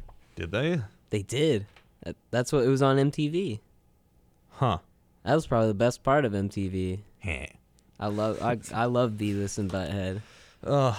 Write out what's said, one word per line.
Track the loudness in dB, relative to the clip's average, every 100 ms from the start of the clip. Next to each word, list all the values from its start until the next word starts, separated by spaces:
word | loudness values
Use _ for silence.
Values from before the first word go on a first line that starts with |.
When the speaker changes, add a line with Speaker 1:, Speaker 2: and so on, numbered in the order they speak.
| -18 -20 -18 -10
Speaker 1:
Did | -4
they? | -2 0 -2 -4 -12 _
Speaker 2:
They | -4
did. | -2 0 2 2 -2 -14 _ _
That, | -14 -14 _
that's | -2 0
what, | 2
it | 4
was | 4
on | 4 6
M | 4
T | 2 -2
V. | -2 -4 -6 -10 _ _ _ _ _ _ _ _
Speaker 1:
Huh. | -2 0 0 -6 _ _ _
Speaker 2:
That | 0
was | 2 2
probably | 2 2
the |
best | 4 2 2
part | 2 2
of | 2 0
M | -2
T | -2 -4
V. | -2 -2 -4 -10 _
Speaker 1:
Heh. | -8 -6 -8 -16 _ _ _ -8
Speaker 2:
I | -6
love, | -2 -2 -2
I, | -2 -4 -4
I | -2 0
love | 2 0
Beavis | 0 -2 -2 -2 -4
and | -4
Butthead. | -4 -4 -4 -4 -6 -10 -20 -20 _
Speaker 1:
Uh, | -2 2 2